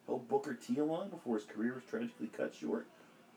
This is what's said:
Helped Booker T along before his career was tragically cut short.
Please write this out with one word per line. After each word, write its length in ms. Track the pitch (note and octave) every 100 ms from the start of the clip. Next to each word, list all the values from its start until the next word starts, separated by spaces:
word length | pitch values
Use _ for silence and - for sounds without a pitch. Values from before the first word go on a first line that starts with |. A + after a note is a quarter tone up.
| -
Helped 220 | - B2
Booker 260 | - -
T 260 | A#2+ - C#3
along 320 | D3+ E3 G3
before 260 | F3 B2 G#2+
his 80 | -
career 280 | G#2+ A#2
was 120 | B2+ -
tragically 420 | A2+ A#2 - -
cut 260 | - -
short. 340 | - A#2 - - - - - -